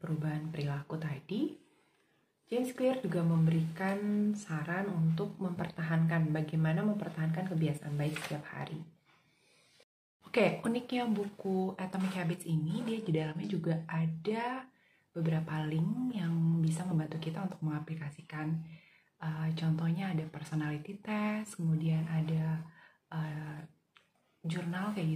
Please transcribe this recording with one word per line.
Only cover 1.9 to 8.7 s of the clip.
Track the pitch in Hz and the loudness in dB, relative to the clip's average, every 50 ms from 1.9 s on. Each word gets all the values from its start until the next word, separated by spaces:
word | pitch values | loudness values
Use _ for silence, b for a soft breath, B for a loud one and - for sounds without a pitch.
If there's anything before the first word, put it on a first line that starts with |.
| b b b b b b b b b _ _ _ | b b b b b b b b b _ _ _
James | 226 247 254 254 - | -2 0 0 -2 0
Clear | - 254 254 262 254 | 2 4 4 4 2
juga | - 175 165 175 | 0 0 2 2
memberikan | 170 165 165 160 160 160 165 165 160 160 - - 190 196 196 202 208 208 208 208 208 208 208 | 4 4 6 6 6 6 6 4 2 0 -2 -2 0 0 0 0 0 0 2 2 2 2 2
saran | - - - 160 156 156 170 175 185 202 202 | 0 -4 -4 -4 -4 -2 -2 -2 -2 -2 0
untuk | 180 165 160 160 160 - 202 - - - | 2 4 4 4 4 4 0 -2 -2 -4
mempertahankan, | 190 180 175 170 170 165 - - 165 160 165 165 165 165 170 165 160 151 151 | -4 -4 -2 -2 -4 -4 -4 -4 -2 0 2 4 4 4 4 4 4 4 2
bagaimana | 156 156 - - 160 160 160 160 190 | 0 0 0 2 2 4 4 4 4
mempertahankan | 208 208 202 202 - - - 165 160 160 160 185 190 | 2 2 0 0 -2 -4 -4 -2 0 0 0 0 0
kebiasaan | 190 175 160 160 147 143 147 - 147 147 | 0 0 2 2 2 0 -2 -4 -4 -2
baik | 147 147 151 156 - - | 0 0 0 0 -2 -4
setiap | - 156 147 - - | -4 -6 -6 -6 -8
hari. | - 139 139 - | -8 -8 -8 -6